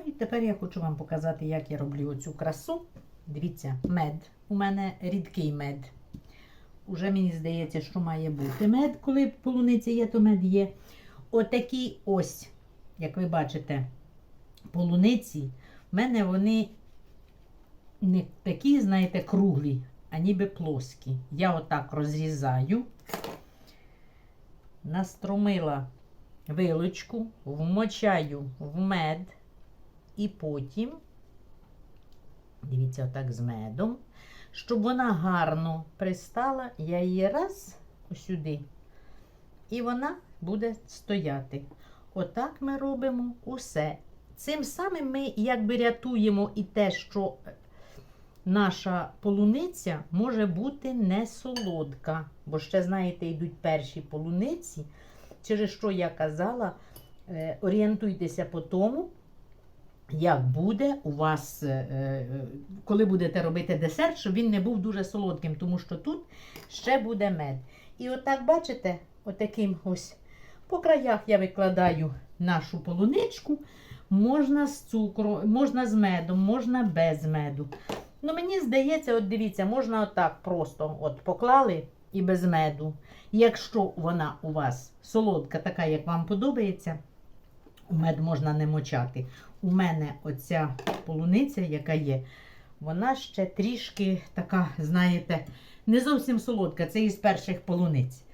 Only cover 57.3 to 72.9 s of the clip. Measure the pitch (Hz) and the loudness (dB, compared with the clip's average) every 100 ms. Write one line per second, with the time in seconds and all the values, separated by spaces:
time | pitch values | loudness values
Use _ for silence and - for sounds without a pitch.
57.3 | 165 160 - 196 208 214 214 214 185 170 | -8 -6 -4 0 4 4 2 0 -2 -4
58.3 | - - 165 160 185 214 285 359 - - | -4 -6 -6 -2 2 2 0 -6 -10 -20
59.3 | - - - - - - - - 151 165 | -20 -20 -20 -20 -20 -20 -20 -8 0 2
60.3 | 139 127 139 190 208 277 277 151 143 156 | 4 2 2 2 2 2 0 -4 0 2
61.3 | 151 - - 143 131 131 135 135 135 123 | 0 -4 -6 -2 -2 -2 -4 -2 -4 -6
62.3 | 135 135 139 - 190 - 208 208 185 170 | -8 -8 -12 -14 -8 2 4 6 4 2
63.3 | 180 165 170 - 156 160 220 330 320 202 | 0 0 0 0 0 0 2 0 0 -2
64.3 | 185 233 202 196 220 208 196 190 208 190 | 2 2 2 2 0 -2 -2 -4 -4 -4
65.3 | 156 160 151 180 180 - 165 294 - - | -4 -4 -4 -2 -2 -4 -8 -6 -6 -8
66.3 | - - - - - 233 262 220 208 202 | -20 -20 -20 -16 -6 2 2 2 0 0
67.3 | 165 143 131 - - - - 247 254 277 | 0 -4 -6 -10 -20 -20 -12 -8 -4 -2
68.3 | 269 247 330 294 240 185 170 - - 208 | 2 4 4 2 -4 -4 -4 -8 -14 -10
69.3 | 190 214 220 202 175 190 180 - - - | -4 -4 0 -2 0 -2 -4 -6 -18 -20
70.3 | - - - - 349 330 294 247 214 - | -20 -20 -20 -6 2 6 6 4 0 4
71.3 | 202 185 - 190 185 180 156 156 - - | 4 4 2 2 4 4 4 0 -4 -10
72.3 | - 180 170 - 170 180 | -2 0 0 0 -8 -4